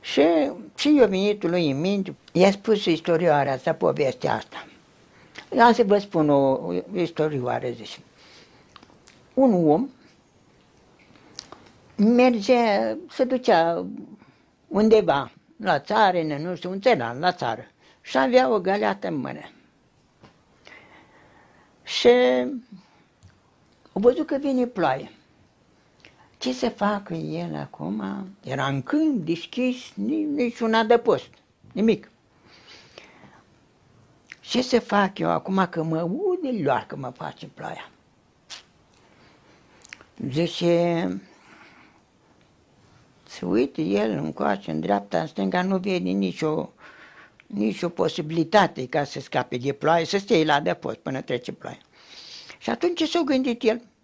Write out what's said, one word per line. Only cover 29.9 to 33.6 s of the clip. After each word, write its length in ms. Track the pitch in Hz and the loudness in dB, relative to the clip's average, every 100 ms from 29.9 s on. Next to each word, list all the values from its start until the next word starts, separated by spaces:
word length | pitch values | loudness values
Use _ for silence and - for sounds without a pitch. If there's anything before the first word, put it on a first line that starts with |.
ni-, 340 | - 208 311 302 | -8 -4 -4 -4
niciun 380 | 285 240 - 226 | -2 -4 -2 0
adăpost, 560 | 226 220 233 233 143 - _ _ _ - | 0 4 2 4 0 -2 _ _ _ -12
nimic. 380 | - 220 202 - _ _ _ _ - - - - - - - - - _ _ | -2 2 0 -2 _ _ _ _ -20 -20 -20 -20 -20 -20 -20 -20 -20 _ _